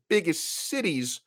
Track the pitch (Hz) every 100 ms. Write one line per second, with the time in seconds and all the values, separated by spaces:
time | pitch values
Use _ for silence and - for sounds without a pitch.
0 | _ 208 175 151 - - - 277 226 139
1 | 123 -